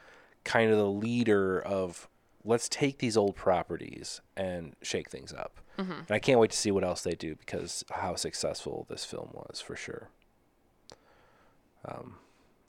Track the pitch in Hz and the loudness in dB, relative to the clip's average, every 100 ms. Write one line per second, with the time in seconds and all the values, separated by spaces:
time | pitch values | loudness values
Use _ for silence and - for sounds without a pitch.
0 | - - - _ - 120 113 107 101 101 | -20 -20 -20 _ 2 4 6 6 4 2
1 | 113 120 113 101 95 90 - 98 92 85 | 0 2 6 6 4 0 0 -2 -2 -6
2 | - _ _ _ 104 117 - - 143 139 | -18 _ _ _ 0 0 2 0 0 0
3 | 123 107 101 - - 87 - 82 - - | 2 4 2 2 2 2 0 -6 -8 -10
4 | - - - - 95 87 80 - - 95 | -12 -12 -12 -6 -4 -4 -8 -12 -6 -4
5 | - 65 67 76 - - - - 185 170 | -6 -12 -12 -12 -12 -12 -14 -10 -8 -8
6 | 165 104 123 123 110 - 107 98 90 85 | -2 2 6 8 6 4 2 2 2 -2
7 | 92 85 82 78 - 85 87 - - - | -2 -4 -6 -8 -8 -8 -6 -10 -8 -6
8 | 92 82 80 - - - - - - - | -4 -4 -6 -4 -4 -4 -6 -8 -8 -10
9 | - - - - - - - - - 120 | -8 -10 -10 -14 -14 -14 -12 -10 -10 -12
10 | 107 _ _ _ _ _ _ _ - - | -14 _ _ _ _ _ _ _ -20 -20
11 | _ _ _ _ _ _ _ _ - 127 | _ _ _ _ _ _ _ _ -12 -12
12 | 123 - - _ _ _ | -14 -18 -20 _ _ _